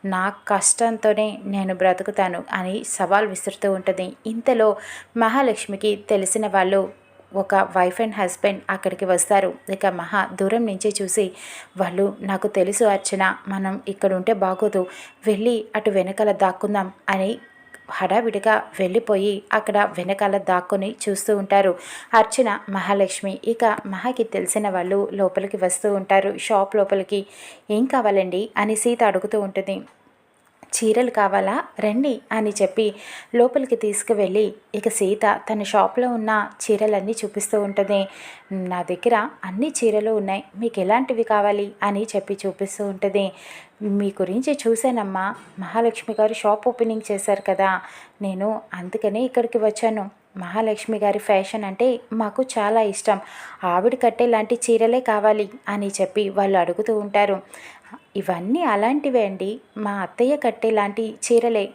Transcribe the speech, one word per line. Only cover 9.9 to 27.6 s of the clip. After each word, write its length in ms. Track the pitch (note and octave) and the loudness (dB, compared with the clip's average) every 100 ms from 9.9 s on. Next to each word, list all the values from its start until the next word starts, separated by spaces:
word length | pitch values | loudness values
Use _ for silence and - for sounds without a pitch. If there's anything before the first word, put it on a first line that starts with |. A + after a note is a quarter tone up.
| F3+ E3+ G#3 F#3 F#3 | -2 -4 -2 -2 -2
దూరం 240 | G3 A3+ A#3 | 0 0 0
నుంచి 280 | F#3+ G#3+ G3+ | 0 -2 -2
చూసి 300 | F#3+ G#3+ F#3+ - - - - F#3 | -4 0 -2 -4 -18 -18 -18 -4
వాళ్ళు, 380 | F3+ F3+ G3+ G3+ | -2 0 0 0
"నాకు 260 | G3 F#3+ G#3 | -4 -2 0
తెలుసు 380 | G#3 F3+ G3+ A3 | 0 0 2 2
అర్చన, 500 | G3 - F#3+ F#3+ - - | 2 -2 0 0 0 -8
మనం 340 | G3 F#3+ F#3 - | -6 -4 -6 -8
ఇక్కడ 260 | G3 G3 | -2 0
ఉంటే 200 | F#3 F#3 | 0 0
బాగోదు, 540 | G#3+ F#3+ F#3 G#3+ G3+ F#3 - - _ G#3+ | 0 0 0 0 0 -4 -8 -20 _ -2
వెళ్ళి 380 | G#3 A3+ A#3 G#3+ G#3+ | 2 2 0 -2 -2
అటు 140 | G#3 | 0
వెనకాల 420 | G3 F#3 G3 G#3+ | 0 0 0 0
దాక్కుందాం" 600 | G3 F#3+ F#3 G3+ G#3 F#3 - - | 4 2 0 -2 -2 -4 -8 -2
అని 280 | G3 F#3+ A#3+ - - - - - | 0 0 -4 -10 -20 -20 -20 -12
హడావిడిగా 720 | - F#3 G3 A#3 G#3 A3 G#3+ - - | -4 0 2 0 0 2 2 0 -4
వెళ్ళిపోయి 640 | F#3 G3+ A3+ G3+ G3+ G3+ - | 0 0 2 0 2 -2 0
అక్కడ 400 | G#3+ G#3+ G#3 G#3 - | 0 2 2 2 0
వెనకాల 400 | F3+ G3 G3+ G3 | -4 0 0 0
దాక్కుని 580 | G3 F3+ F3+ G3+ G3 G#3+ - | 2 0 0 -2 -2 -6 -6
చూస్తూ 280 | G3 - G#3 | -4 0 -2
ఉంటారు 380 | G3 G3 F#3+ F3+ - - - | 4 4 4 0 -8 -18 2
అర్చన, 460 | A3+ A3 - A#3+ G3+ - | 4 4 2 0 0 -4
మహాలక్ష్మి. 680 | G3 F3+ G3+ F#3+ - G3 F#3+ - | -6 -2 2 2 0 -8 -6 -6
ఇక 320 | A3+ A#3 G#3 G3 | 0 0 0 -4
మహాకి 380 | F#3+ B3 B3+ | -6 -4 -2
తెలిసిన 460 | A3 G3 F#3 G#3+ G#3 | -2 0 -2 -2 0
వాళ్ళు 400 | F#3 F3+ G3 G3+ | -2 0 0 0
లోపలికి 440 | G3 F#3+ F#3 G3 G3 | 0 0 0 -4 -2
వస్తూ 360 | F3+ F3 G#3+ | -2 0 0
ఉంటారు 440 | G3+ F#3+ G3 G3 A#3 | 0 4 4 4 -4
షాప్ 380 | - G#3+ G3 G#3+ | 0 2 2 2
లోపలికి. 500 | G3 G3 F#3 G3+ G3 - - - | 2 0 0 -4 -6 -16 -20 -20